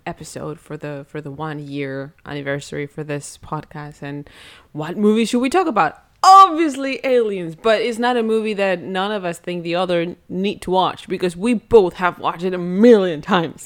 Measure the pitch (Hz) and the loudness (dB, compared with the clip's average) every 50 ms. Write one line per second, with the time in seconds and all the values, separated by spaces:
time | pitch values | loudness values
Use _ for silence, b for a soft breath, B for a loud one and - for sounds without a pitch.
0 | _ 180 165 - 156 - - 127 143 156 147 - - - 156 151 - 147 147 139 | _ -14 -12 -12 -14 -16 -14 -12 -10 -10 -12 -12 -14 -16 -14 -12 -10 -12 -12 -12
1 | 139 - - 151 151 143 135 143 156 156 147 151 147 139 139 143 139 135 135 135 | -14 -14 -14 -12 -12 -12 -12 -10 -10 -10 -8 -10 -10 -10 -8 -8 -8 -8 -8 -10
2 | 135 147 - _ - 139 143 147 139 139 139 143 - - 151 147 143 143 - 160 | -10 -12 -16 _ -16 -12 -12 -8 -6 -6 -6 -6 -8 -10 -10 -10 -10 -10 -10 -12
3 | 151 147 147 143 - - - - - - 160 151 - - - 151 147 147 151 - | -10 -8 -8 -8 -10 -12 -18 -20 -14 -12 -10 -10 -10 -12 -16 -16 -16 -16 -16 -14
4 | 147 143 143 143 147 B B B B B B B B B - 147 156 160 175 208 | -12 -12 -12 -12 -14 B B B B B B B B B -12 -10 -10 -8 -4 0
5 | 208 208 214 226 226 202 - 240 254 269 339 370 359 320 220 202 165 147 - - | 2 2 2 2 0 0 0 0 0 0 0 0 0 0 0 0 0 0 -2 -8
6 | _ _ _ _ - 370 381 392 381 370 311 311 339 294 254 269 269 269 262 - | _ _ _ _ 8 10 10 10 10 8 6 2 -2 -2 -2 -4 -4 -6 -4 -4
7 | - 269 254 247 226 214 196 185 175 165 160 - - 226 214 196 147 240 226 214 | 0 2 2 2 2 0 -2 -4 -6 -8 -8 -2 0 2 2 2 0 -2 -2 -2
8 | 240 247 247 240 226 220 220 220 214 220 208 190 196 190 185 175 131 175 190 185 | 0 0 0 0 0 0 0 0 0 -2 -2 0 0 0 -2 -2 -4 -6 -4 -4
9 | 190 208 214 202 180 170 165 - - 180 175 175 165 170 170 175 185 180 175 170 | -4 -4 -4 -4 -4 -6 -8 -8 -8 -8 -8 -6 -6 -4 -2 -2 0 0 0 0
10 | 170 175 - - _ - - 180 196 208 - - - 175 180 185 175 156 - - | -2 -2 -6 -12 _ -10 -6 -4 -4 -4 -4 -4 -4 -2 0 0 0 0 -2 -6
11 | - - 190 180 185 180 170 175 196 247 240 202 - - 233 220 185 170 - - | -8 -8 -6 -4 -4 -4 -4 -2 0 0 0 0 2 4 6 6 6 4 0 -2
12 | 185 175 - - - 151 170 160 180 190 185 180 175 180 180 196 226 247 226 202 | -2 -4 -2 -2 -4 -4 -4 -2 -4 -4 -4 -4 -4 -2 2 6 8 8 8 8
13 | 190 180 156 147 - 180 202 175 165 135 - - - | 6 2 -2 -6 -4 -2 0 0 0 -2 -6 -12 -16